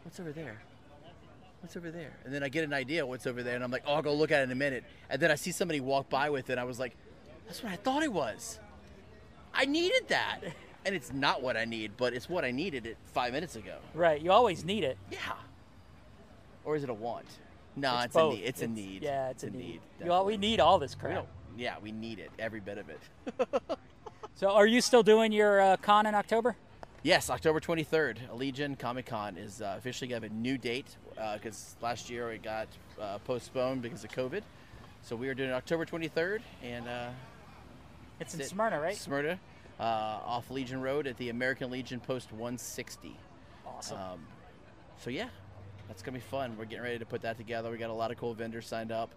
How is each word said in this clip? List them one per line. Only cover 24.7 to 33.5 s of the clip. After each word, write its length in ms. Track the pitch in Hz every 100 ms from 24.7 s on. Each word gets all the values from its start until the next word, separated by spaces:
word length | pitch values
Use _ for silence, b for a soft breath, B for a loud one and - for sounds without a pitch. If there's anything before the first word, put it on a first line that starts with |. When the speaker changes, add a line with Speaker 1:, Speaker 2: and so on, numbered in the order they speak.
| 240
Speaker 2:
still 200 | - 247
doing 300 | 208 220 226
your, 280 | 214 208 202
uh, 180 | 196 185
con 280 | - 208 214
in 80 |
October? 420 | 208 202 226 233 208 - - - -
Speaker 1:
Yes, 300 | 143 170 -
October 280 | 123 156 156
twenty-third, 600 | - 165 151 160 147 110 123
Allegiant 460 | 117 135 131 147 135
Comic 300 | 123 123 120
Con 280 | 113 104 87
is, 280 | 104 95
uh, 100 | 104 95
officially 280 | 120 123 127
gonna 120 | 120
have 80 | 110
a 40 | 107
new 240 | 120 135
date, 360 | 123 123 143 - - -
uh, 220 | 107 107
'cause 340 | 113 101 - -
last 260 | 117 117 -
year 240 | 120 120
it 120 | 110
got, 240 | 110 110 110 - - -
uh, 160 | 104 101 -
postponed 560 | 123 -